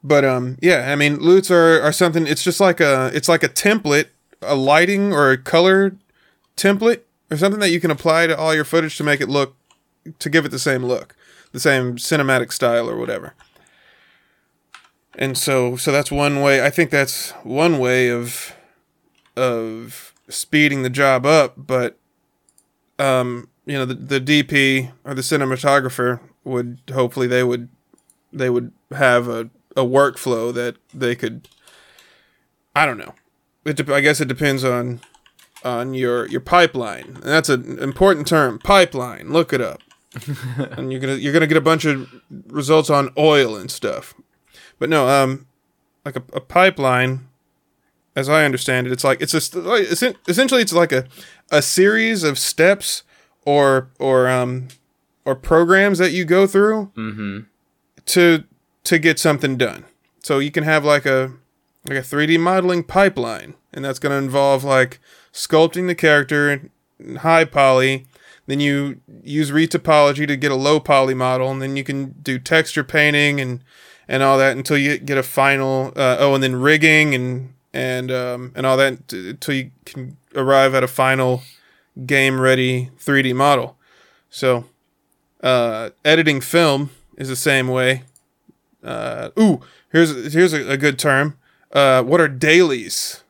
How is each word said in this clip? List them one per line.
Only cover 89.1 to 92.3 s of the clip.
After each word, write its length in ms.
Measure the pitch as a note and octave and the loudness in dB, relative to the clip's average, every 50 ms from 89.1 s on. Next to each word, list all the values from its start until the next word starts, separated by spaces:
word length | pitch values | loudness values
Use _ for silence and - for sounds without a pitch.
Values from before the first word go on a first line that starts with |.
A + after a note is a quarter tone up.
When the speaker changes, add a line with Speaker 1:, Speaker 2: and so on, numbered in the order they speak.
| A2+ A2+ A2+ A2 _ G#3 | -10 -10 -12 -8 _ 2
Speaker 1:
ooh, 200 | A3 G#3 D#3+ C3 - - _ _ _ _ | 4 4 2 0 -4 -18 _ _ _ _
here's, 420 | - D#3+ E3+ D#3+ D3 B2+ A2+ D3 | 2 2 2 2 0 -8 -8 -4
here's 200 | C#3+ E3 F3+ F3+ | 2 2 2 2
a, 180 | D#3 D3+ B2+ A2 | 2 -2 -4 -4
a 60 | C#3 | -4
good 240 | C#3 C#3 D3 C#3 C3 | 0 0 -2 -2 0
term. 360 | - D3+ C3+ C3+ D3 D3+ D3 _ _ _ _ _ _ _ | 0 0 2 2 0 -2 -4 _ _ _ _ _ _ _
Uh, 320 | - C#3+ C#3 C3+ C3 C3 B2 | 0 2 4 4 4 4 2
what 160 | B2 D3+ F3 | 2 2 2
are 80 | E3 | 2
dailies? 960 | D3 | 2